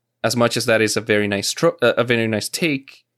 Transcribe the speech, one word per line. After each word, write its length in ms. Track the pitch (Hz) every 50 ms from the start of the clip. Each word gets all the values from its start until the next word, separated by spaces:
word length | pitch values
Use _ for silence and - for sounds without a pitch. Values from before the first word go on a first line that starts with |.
| _ _ _ _ -
As 120 | 113 120
much 200 | 123 117 117 - 123
as 80 | 110 120
that 140 | 110 110
is 140 | 110 104 -
a 60 | 113
very 260 | 107 113 107 104 104 101
nice 240 | 101 98 101 - -
tro-, 240 | - 160 165 165 -
uh, 120 | - 117 - -
a 60 | 120
very 240 | 120 123 113 113 110
nice 220 | 110 104 - -
take, 540 | - - 185 160 143 135 - - - - _ _ _